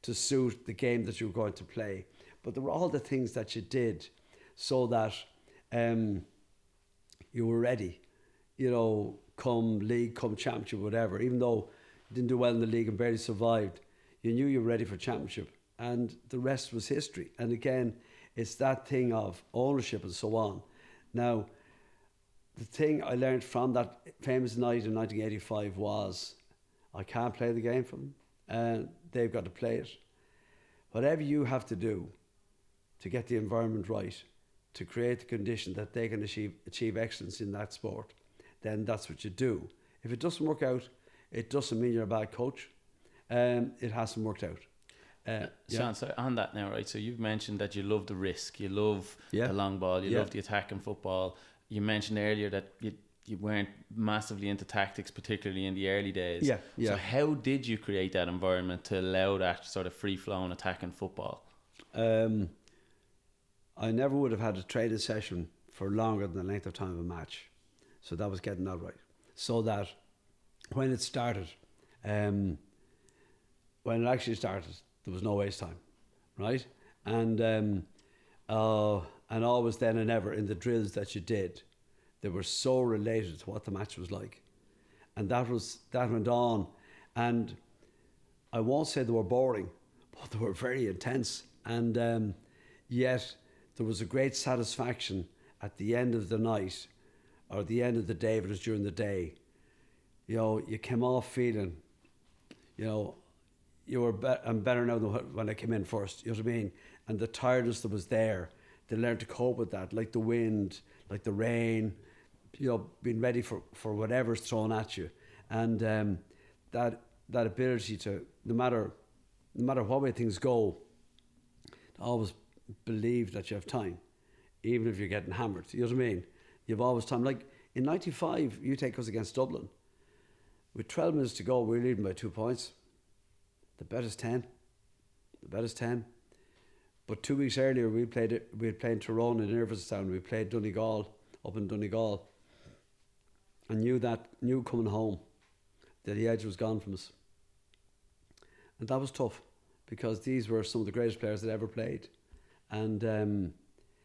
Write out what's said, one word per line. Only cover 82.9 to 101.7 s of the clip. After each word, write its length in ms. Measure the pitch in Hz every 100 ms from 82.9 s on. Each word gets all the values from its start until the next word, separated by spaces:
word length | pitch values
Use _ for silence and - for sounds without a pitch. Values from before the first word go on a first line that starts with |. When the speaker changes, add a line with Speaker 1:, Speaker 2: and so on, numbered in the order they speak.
| 110 107 113 92 78
Speaker 1:
to 100 | -
what 140 | 104
the 60 | -
match 280 | 98 107 -
was 120 | 90
like. 300 | 98 107 - _ _ _ _ _ - - -
And 120 | 101
that 180 | 123 120
was, 300 | 120 - - -
that 200 | 127 123
went 180 | 117 107
on. 400 | 120 123 110 87 - - - - 123
And 380 | 120 117 107 - - _ - _ _ _ _ _ _
I 100 | 117
won't 280 | 113 143 160
say 140 | 143
they 100 | 117
were 100 | 113
boring, 460 | 92 123 131 107 87 - _ _ -
but 180 | - -
they 80 | 107
were 160 | 110
very 320 | 92 127 131 110
intense. 560 | 92 120 131 113 - - - -
And, 320 | 117 117 117
um, 360 | 117 113 107 - - - - - -
yet 480 | 123 127 123 - - - - _ -
there 80 |
was 160 | 113 98
a 60 | 98
great 280 | 131 135
satisfaction 920 | - 131 123 113 - 123 120 - 95 85 - - -
at 160 | 104 -
the 180 | 104
end 200 | 120 123
of 160 | 117 95
the 80 | 110
night 480 | 113 107 92 - - _ - _ - - -
or 120 | 98
the 200 | 98 117
end 160 | 123 117
of 80 | 92
the 80 |
day, 240 | 90 113 110
if 60 |
it 40 | 101
was 120 | 98
during 240 | 117 107
the 60 | 101
day. 440 | 87 104 98 80 - _ _ _ _ _ _ _ _ -
You 100 | 113
know, 260 | 110 110 -
you 120 | 110
came 240 | - 117
off 280 | 127 127 -
feeling, 460 | 127 123 107 92